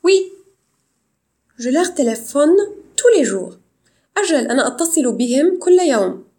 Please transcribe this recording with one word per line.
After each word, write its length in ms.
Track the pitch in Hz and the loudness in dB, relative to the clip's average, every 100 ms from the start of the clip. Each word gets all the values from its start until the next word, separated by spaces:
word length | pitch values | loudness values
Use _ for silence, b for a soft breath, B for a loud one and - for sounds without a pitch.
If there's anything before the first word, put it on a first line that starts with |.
Oui. 140 | 359 381 381 - _ _ _ _ _ _ _ _ _ _ _ - | 2 0 0 -14 _ _ _ _ _ _ _ _ _ _ _ -10
Je 120 | 240 | -2
leur 240 | 285 349 - | 0 -2 -2
téléphone 600 | 247 226 - 285 302 392 403 - - - | -2 -4 -6 0 4 2 0 -10 -10 0
tous 120 | 480 415 | 2 4
les 80 | 220 | 0
jours. 280 | 190 180 - _ _ _ _ _ 381 | -4 -8 -16 _ _ _ _ _ -6
أجل، 300 | 370 302 226 | -2 -2 0
أنا 200 | 262 254 | -2 -2
أتصل 440 | 254 330 330 247 | -2 -4 -2 -2
بهم 480 | - 240 254 339 359 | -2 -2 0 0 0
كل 200 | 359 359 | 2 2
يوم. 440 | 349 233 190 185 - | 4 0 -2 -6 -18